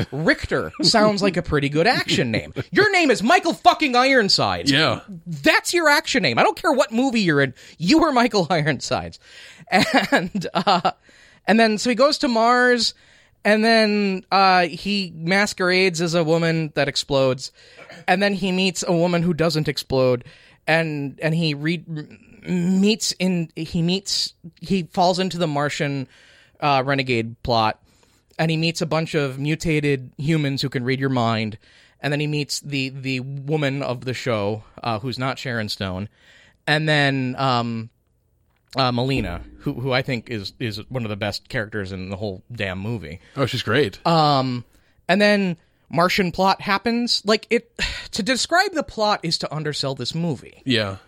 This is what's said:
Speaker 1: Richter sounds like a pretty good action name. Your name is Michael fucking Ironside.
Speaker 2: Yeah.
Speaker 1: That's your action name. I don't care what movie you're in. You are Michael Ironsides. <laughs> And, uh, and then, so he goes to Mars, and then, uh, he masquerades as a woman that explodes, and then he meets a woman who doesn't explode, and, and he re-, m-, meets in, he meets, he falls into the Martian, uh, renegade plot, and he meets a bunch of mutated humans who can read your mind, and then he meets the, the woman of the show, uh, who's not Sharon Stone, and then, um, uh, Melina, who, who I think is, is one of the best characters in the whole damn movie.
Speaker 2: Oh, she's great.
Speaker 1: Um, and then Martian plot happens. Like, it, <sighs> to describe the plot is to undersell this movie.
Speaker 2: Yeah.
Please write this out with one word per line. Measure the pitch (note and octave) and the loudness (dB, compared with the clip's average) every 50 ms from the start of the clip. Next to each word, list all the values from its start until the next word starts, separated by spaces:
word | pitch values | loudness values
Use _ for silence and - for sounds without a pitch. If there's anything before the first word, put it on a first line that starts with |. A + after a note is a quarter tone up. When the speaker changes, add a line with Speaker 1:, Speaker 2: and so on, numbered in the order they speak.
| - - | -6 -4
Speaker 1:
Richter | - C#3+ D#3+ A3 - - - - F3 C#3 F#2+ D#2+ - - | -4 -6 -6 -6 -8 -8 -8 -6 -4 -4 -6 -6 -6 -4
sounds | D4 F3 - A3 - G#3+ G#3 G3+ | 0 2 2 4 4 2 2 0
like | G3+ G3+ F3 | -2 -2 -2
a | F3+ | -4
pretty | E3 - D#3 D3 C#3+ C#3 | -4 -2 -2 -2 -2 -2
good | D3 D3+ E3+ | 0 0 0
action | A3 C#4 E4+ F4+ - E4 G3 D3 A#2+ | 0 0 0 -2 -2 -2 -2 0 -2
name. | A2 F#2+ D2+ D#2 - - - - | -2 -4 -6 -6 -8 -10 -10 -2
Your | - F4 G4+ G#4 | 2 2 2 4
name | G4 F4+ E4 C4+ | 4 2 4 2
is | G#3+ E3 | 2 2
Michael | F#3+ B3 F4 F#4+ F#4 E4+ | 2 2 2 2 2 0
fucking | - - - F4 E4 - D#4+ C4+ A#3+ | -2 2 4 4 4 4 2 2 2
Ironside. | A#3+ B3+ C4+ C#4 B3+ G#3 F#3+ - - B2+ G2+ F#2 F2 F2 - | 4 4 4 4 4 4 4 2 2 2 0 -2 -2 -2 -2
Speaker 2:
Yeah. | C3+ D3 D#3+ C3+ G#2+ - - - G3 E3 - | 0 2 2 2 0 -2 -6 -10 -18 -16 -12
Speaker 1:
That's | F3 E3 C#3 C#3 D#4 E4 A4 - - - | -12 -8 0 2 2 2 2 2 0 -2
your | F4 E4 D4+ | 2 2 4
action | D4 D#4 D#4+ - - - | 4 2 2 0 0 0
name. | - C3+ C3+ - | 0 2 4 4
I | A#3+ | 4
don't | F#4+ F4 | 2 2
care | - - F4 | 0 0 0
what | C#4+ A#3+ - - | 2 2 2 0
movie | A3 A3+ C4 C4+ A#3 A#3 | 0 0 0 2 2 2
you're | G3+ E3+ D3+ C#3+ | 2 2 2 2
in. | C#3 C3 - - - - - | 2 0 -2 -6 -18 -20 -10
You | - D#3 F3 D4 D#4+ E4+ | -2 2 4 4 6 6
are | D#4+ | 4
Michael | C4+ A#3+ A#3 B3 - G#3 E3+ C#3 | 4 2 2 2 2 0 0 2
Ironsides. | F#3 D#3+ D3 D#3 C#3 A2 - - B2+ G2 E2+ E2+ - - _ - - - - - - - - - | 0 0 0 0 -2 -2 -4 -4 -4 -4 -4 -6 -12 -16 _ -20 -20 -20 -20 -20 -20 -20 -4 0
<laughs> | |
And, | - F#3 - - - B3 G3 - C#4 A3+ E3+ F3+ - G3+ D#3+ - - | 2 2 2 4 2 2 2 2 2 0 0 -2 -4 -6 -6 -4 -4
uh, | - F#3+ G#3+ F#3+ F3 - F#3 - _ _ _ _ _ - - _ _ _ | 0 2 2 2 4 2 0 -4 _ _ _ _ _ -20 -20 _ _ _
and | - A3 A3+ | 4 4 6
then, | A3+ A3 G#3+ G3+ | 6 4 2 0
so | - B3 | 0 0
he | A#3+ | 2
goes | G3+ C4+ D4 D4 - | 4 4 4 4 2
to | - C#4 | 0 0
Mars, | A#3 A3+ A3+ A#3 B3 B3 B3 B3 B3 A#3+ A3 - - _ _ _ _ _ _ _ _ _ - | 2 4 4 4 4 4 4 4 4 2 0 -2 -6 _ _ _ _ _ _ _ _ _ 0
and | G3+ G#3+ G#3+ G#3+ | 2 2 4 4
then, | A#3 A3+ A3 A3 G#3 G#3 G#3 G3+ G3 F#3+ F#3 - - | 4 4 4 4 4 2 2 0 0 -2 -4 -2 0
uh, | F3+ F#3+ G3 F#3+ F#3 F3+ F3+ | 2 4 6 6 6 4 4
he | E3 E3+ D#3+ - G3 G#3 G3+ F#3+ E3+ E3 | 2 -2 -6 -4 -4 -2 -2 -4 -6 -10
masquerades | D#3+ D#3+ E3 F#3+ G3 G#3 G3+ - - F#3 F3+ F3+ F#3 F#3+ F#3+ F3 D#3 | -6 -2 0 2 2 2 0 -2 -2 0 2 2 4 2 2 2 0
as | F3+ E3+ D#3+ | -2 0 0
a | F3 E3 | 0 2
woman | D3+ E3 E3 E3+ E3 D#3+ D#3+ D#3+ D3 - | 2 2 2 2 2 0 0 -2 -2 -2
that | D#3 C#3 C#3+ | -2 0 0
explodes, | C3+ - - - C#3+ C#3 C3+ C3 B2+ C3 - - - _ - - - - - - - - - | -2 -4 -2 0 2 2 4 2 2 0 -6 -12 -16 _ -20 -20 -20 -20 -20 -20 -20 -6 -2
and | - F#3 F#3+ | 0 2 2
then | G3+ G3+ G3+ | 2 0 0
he | F#3 G3 F#3+ | 0 -2 0
meets | F3+ F#3 F#3 F#3+ F3 - - | 0 0 0 0 -2 -2 -2
a | - | 0
woman | F3 E3 E3+ F3+ F3 E3+ | 2 2 2 2 2 2
who | E3 F3+ E3+ | 2 0 0
doesn't | D3 D#3+ E3+ D3+ D#3 D#3 D3+ | 0 0 0 0 0 -2 -2
explode, | C#3+ - - - C3+ C3 C3 B2+ B2+ A#2+ - - - - - - _ _ _ | -4 -6 -4 -2 0 2 4 4 2 0 -4 -8 -20 -20 -20 -20 _ _ _
and, | - D#3 E3 E3 D#3+ D3+ D3 C#3+ C#3 - - | 0 0 0 0 0 -2 -4 -6 -6 -6 -4
and | - D#3 D#3+ | -2 -2 0
he | E3+ E3+ D#3 D3 | 0 0 0 -2
re-, | C#3+ D3 D#3+ F3 E3 - - | -2 -2 -4 -4 -4 -6 -10
m-, | D#3+ D3+ D3+ - - - _ - - - - - F3+ F3+ E3+ F3+ F#3+ F#3+ | -10 -10 -12 -12 -18 -20 _ -20 -20 -12 -6 -2 -2 0 2 2 2 4
meets | G3 G#3 A3+ - - - | 4 4 2 2 -2 -6
in, | - - F3+ F#3 F#3 F3 E3 D#3+ _ | -4 -2 -2 0 0 -2 -2 -4 _
he | - D#3+ - - F3 | -10 -8 -4 -2 0
meets, | E3 F3 F3+ G3 - - - - - - - _ - E3+ - _ | 0 0 0 -2 -4 -4 -4 -4 -4 -6 -8 _ -20 -20 -20 _
he | - D#3 G3 F#3+ E3 | -6 -2 -2 -2 -2
falls | - - G3+ F3+ F3+ F#3 F3 | -2 0 2 2 2 2 2
into | F#3 F#3 F3 E3+ | 0 -2 -2 -2
the | F3 | -2
Martian, | D#3 C#3+ C#3+ D3 C#3+ - - D#3+ C#3+ C#3+ C#3 B2+ - _ - - - - _ _ _ _ _ | -2 0 0 -2 -2 -2 -2 -4 -2 -2 -4 -6 -8 _ -20 -20 -20 -20 _ _ _ _ _
uh, | - D3 C#3+ C3+ C3 | 0 2 2 2 2
renegade | C#3 C#3 C3+ C3 C3 B2+ A2+ A2+ A#2 A2+ - | 2 0 0 0 0 0 0 -2 -4 -8 -8
plot, | - - A#2+ A2+ A2 A2 - - _ _ _ _ _ _ _ _ _ _ _ - | -4 0 2 2 2 2 0 -4 _ _ _ _ _ _ _ _ _ _ _ -2
and | D#3+ E3 | 0 0
he | E3 | 0
meets | D#3 E3 E3 E3 - | 0 0 -2 -2 -2
a | F3 | -2
bunch | D3 D#3 D#3+ E3 D#3 - | -2 -2 -2 -2 -2 -2
of | D#3+ C#3+ C3+ B2+ C3+ | -2 -2 -2 -4 -4
mutated | C#3 D3+ D#3+ D#3 - E3+ D3+ D3+ D3 C#3+ C#3 C3+ B2+ B2+ - | -4 -2 -2 -2 -2 0 0 0 0 0 0 -2 -4 -8 -10
humans | - C3+ D3+ E3 D#3 D3 C#3 C#3 B2+ | -6 -2 0 2 2 2 0 -2 -2
who | D3 C3+ | -4 -4
can | - C3+ A#2+ | -4 -4 -2
read | B2 C3 B2+ | -2 -2 0
your | C3+ C3+ | 0 0
mind, | C3 B2 A#2 A2+ A2+ A2 A2 G#2+ G#2 - _ _ _ _ _ _ _ _ | 0 2 2 2 0 0 -2 -4 -6 -10 _ _ _ _ _ _ _ _
and | - C#3 | -6 -4
then | D3 C#3+ | -2 -2
he | D3+ | -2
meets | D3 D3+ D3 C#3+ - - - | -2 -2 -4 -4 -4 -8 -10
the, | - D3 C#3+ C#3 C3 C3 | -8 -6 -4 -4 -4 -6
the | C3 C#3 B2+ C3+ C3 B2+ | -8 -8 -6 -4 -4 -4
woman | B2 C3+ C#3 C#3 C3+ C#3+ D3 D#3 D3 C3+ C3 C#3+ | -6 -8 -10 -10 -6 -4 -2 -2 0 -2 -2 -2
of | C#3 B2+ B2 B2 - | -4 -4 -6 -6 -6
the | B2+ B2 | -6 -6
show, | - - C3+ A#2 G#2+ G2+ G2+ A2 G#2+ - - _ - | -4 -4 -2 -2 0 0 -2 -4 -4 -8 -14 _ -10
uh, | - A#2 A2+ G#2+ | -6 -6 -4 -4
who's | A2+ C3+ G#2+ A2+ | -4 -6 -6 -4
not | B2+ C3+ B2 - | -4 -6 -6 -6
Sharon | - C#3 A#2 A#2 G#2+ G2+ | -8 -6 -6 -6 -6 -6
Stone, | - - G2+ F#2+ F2+ F#2 G#2 A2 _ _ _ _ - - _ _ _ _ _ | -6 -6 -6 -6 -6 -6 -8 -10 _ _ _ _ -20 -20 _ _ _ _ _
and | - D3 D#3 D#3 D#3 | -2 0 0 2 2
then, | D3+ D3 C#3+ C3+ C#3 C3+ B2+ B2+ B2+ - | 2 2 2 2 2 0 -2 -2 -2 -2
um, | C3+ C3+ B2 A#2+ A#2 A#2+ A#2 A2+ A2+ A#2 _ _ _ _ _ _ _ _ _ _ _ _ _ _ _ _ - | 0 0 0 0 0 -2 -4 -8 -8 -12 _ _ _ _ _ _ _ _ _ _ _ _ _ _ _ _ -4
uh, | C3+ C3 B2 | -2 0 0
Melina, | B2 A#2+ B2+ C3+ C#3 B2+ G#2+ F2+ F2 E2+ - - - - | 0 0 -2 0 -2 -2 -4 -4 -6 -10 -12 -14 -18 -12
who, | - C#3+ C#3 | -8 -8 -8
who | B2+ B2 C#3 | -6 -4 -2
I | B2 C3 | -2 -2
think | C3 - C3 A2+ - - | -2 -2 -6 -6 -6 -8
is, | A#2+ G#2+ F#2+ - - - | -8 -8 -8 -10 -10 -8
is | C3 A2+ G2+ G#2+ G#2 - | -8 -8 -8 -8 -10 -8
one | B2+ C3 A2+ | -8 -6 -6
of | G#2+ | -6
the | G#2+ | -6
best | G2 A2 G#2 F#2+ - - - | -4 -4 -6 -6 -8 -10 -8
characters | - B2 G#2+ G#2 A2+ G#2+ G2 F#2 | -8 -8 -6 -6 -6 -8 -8 -8
in | G2 F#2 F#2 F#2 | -8 -10 -10 -10
the | G2 | -8
whole | F#2 A2 G#2 F#2 F#2 - - | -8 -6 -8 -8 -10 -14 -14
damn | A#2+ A2+ G2+ F#2+ F#2 F#2+ | -10 -6 -6 -6 -6 -6
movie. | F#2+ A2 A#2+ G#2+ E2 D2 D#2+ - - - - | -6 -6 -6 -8 -8 -12 -14 -16 -18 -10 -6
Speaker 2:
Oh, | C#3 C#3 | -4 -2
she's | A2 - A2+ | -2 -2 -4
great. | - - A2 C#3+ C#3+ G2+ - - - | -2 0 2 2 2 0 -2 -2 0
Speaker 1:
Um, | E3 E3+ D#3+ D3+ D3 C#3+ C3+ C3 C3 B2 B2 A#2+ _ _ _ _ _ _ _ _ - | 2 4 4 4 4 4 2 2 0 -4 -6 -8 _ _ _ _ _ _ _ _ 0
and | F3 G3+ | 2 4
then | G#3 G#3 G#3 G3+ G3 F#3 E3 - _ _ _ _ _ - | 4 4 4 2 2 0 -2 -6 _ _ _ _ _ -4
Martian | - D3+ E3+ F3+ - - F#3+ F3 | 0 2 2 2 2 2 0 0
plot | - - F#3 F#3+ F#3 - | 0 2 2 2 2 0
happens. | - G#3 G3 G3 - A#3+ A#3 A#3+ A#3+ A#3 - - - | -2 -2 -2 -2 0 -2 -2 -2 -2 -2 -2 -2 0
Like, | G3+ A3 G#3+ - - | 0 0 0 0 0
it, | A3+ A#3 - _ _ - | -2 -2 -2 _ _ -6
<sighs> | - - - - - - | -6 -6 -6 -8 -12 -8
to | - - | -6 -4
describe | G3 G#3 C4 A3+ - - D#4+ F4 G4 G4+ | -2 -2 -2 -2 -2 0 2 2 2 2
the | F#4+ D4+ | -2 -4
plot | - - - A3+ G#3+ G#3 G3+ - - | -4 -4 -4 -2 0 0 0 0 -2
is | D#3+ D#3 - | -2 -4 -4
to | - D3 C#3 | -4 -6 -6
undersell | D#3 D#3 D3+ C#3+ - C#3+ C#3 C#3+ | -6 -6 -6 -4 -4 -4 -4 -4
this | C3 A#2+ - - | -6 -6 -6 -4
movie. | E3 E3+ E3+ C3 G2+ - - - - - | -4 -2 -2 -4 -4 -8 -14 -20 -8 -2
Speaker 2:
Yeah. | C3+ B2 A2 G#2+ G2 F#2+ F#2 - | 0 0 2 0 -2 -6 -10 -14